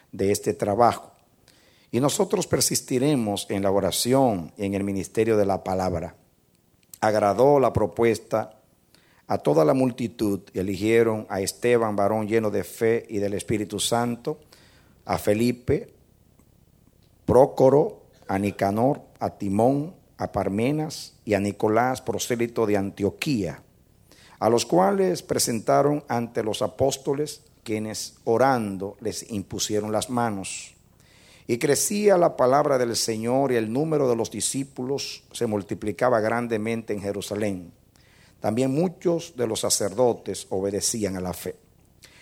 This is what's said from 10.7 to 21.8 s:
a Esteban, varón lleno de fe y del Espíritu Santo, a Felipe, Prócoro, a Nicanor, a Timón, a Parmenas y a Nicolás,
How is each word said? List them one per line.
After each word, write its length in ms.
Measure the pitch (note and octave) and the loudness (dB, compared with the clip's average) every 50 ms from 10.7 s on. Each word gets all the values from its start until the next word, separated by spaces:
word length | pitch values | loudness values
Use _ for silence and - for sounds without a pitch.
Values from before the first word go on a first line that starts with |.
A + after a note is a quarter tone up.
| G2 F2 G2+ A2 A2+ A#2 A#2 A2+ A2 G#2+ G#2+ - | -4 -2 0 2 4 4 4 2 0 -2 -6 -6
a 140 | G#2 F#2+ G2 | -4 -4 -4
Esteban, 520 | F#2 - - - A#2+ A#2+ A#2 A2+ A2 G#2 | -4 -4 -2 0 2 2 2 2 0 0
varón 320 | G2+ G2+ G2+ G#2+ A2 A2 | 0 0 2 0 0 -2
lleno 240 | G2+ A2 A2+ A2+ G#2+ | 0 0 0 0 0
de 140 | G2+ G2+ F2 | -2 -2 -4
fe 400 | - - - A#2 A2+ A2+ A#2 - - | -6 -6 -2 0 0 0 0 -2 -6
y 80 | A2+ G2+ | -6 -4
del 160 | G2+ G2+ G2+ | -4 -4 -4
Espíritu 440 | F#2 - - A#2 G#2 G#2+ - G#2+ G2 | -4 -4 -2 -4 -2 -4 -4 -6 -4
Santo, 600 | - - - A#2 A#2+ A#2+ A#2 A#2 - D3+ D#3 - _ _ - - _ _ _ _ _ _ _ _ _ | -2 -2 0 0 0 -2 -4 -6 -6 -8 -8 -8 _ _ -20 -20 _ _ _ _ _ _ _ _ _
a 140 | - G2+ F2 | -4 -4 -2
Felipe, 760 | - - G#2 G#2+ A#2 B2 A#2+ - - - C#3 F#3 - - - _ _ _ _ _ _ _ _ _ _ _ _ _ _ _ _ _ _ _ _ _ _ _ _ _ _ | 0 0 2 2 2 0 0 -2 -2 -2 -2 -2 -4 -8 -18 _ _ _ _ _ _ _ _ _ _ _ _ _ _ _ _ _ _ _ _ _ _ _ _ _ _
Prócoro, 800 | - G#2+ A#2+ C3+ C#3+ - - C3+ C3 B2+ C#3+ E3 - - - - _ _ _ - | 2 4 4 4 4 4 4 4 6 6 4 2 0 -2 -10 -18 _ _ _ -6
a 120 | - G2 G2 | -2 -2 0
Nicanor, 640 | G2+ G2+ F#2+ - G2 G2 G2+ G#2+ A#2 C3+ D3+ - - - - - | 0 -2 -2 0 0 0 2 2 0 0 0 -2 -6 -14 -10 -6
a 80 | - G2 | -6 -6
Timón, 640 | - - G#2+ G2 G2 G#2 A2 B2+ C#3 C#3+ D3 E3+ - - _ _ _ | -6 -6 -6 -2 0 2 2 2 2 0 -2 -6 -10 -16 _ _ _
a 160 | - F#2+ F2+ - | -8 -8 -6 -4
Parmenas 800 | G#2 F#2+ G2 F#2+ G#2 A2+ C3 D3 D3+ D#3 D3+ - - - - - _ _ | -4 -2 -2 -2 -2 0 0 -2 -2 -4 -6 -8 -12 -14 -16 -20 _ _
y 80 | - G#2 | -2 0
a 40 | F#2+ | 0
Nicolás, 640 | G2 G#2 G2 - - G#2+ G#2+ A2 | 0 0 -2 0 0 2 4 2